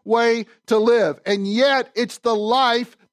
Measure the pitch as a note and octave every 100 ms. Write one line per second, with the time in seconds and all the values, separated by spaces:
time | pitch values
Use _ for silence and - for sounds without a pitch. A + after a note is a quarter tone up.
0 | G3+ A3+ A#3 A#3 G#3+ _ - G#3+ A3 A#3
1 | E3+ C#3+ - G3+ G3 A3 C#4 C4+ B3 -
2 | A#3 - A#3+ A3 G#3+ B3+ B3+ A#3 B3 _
3 | _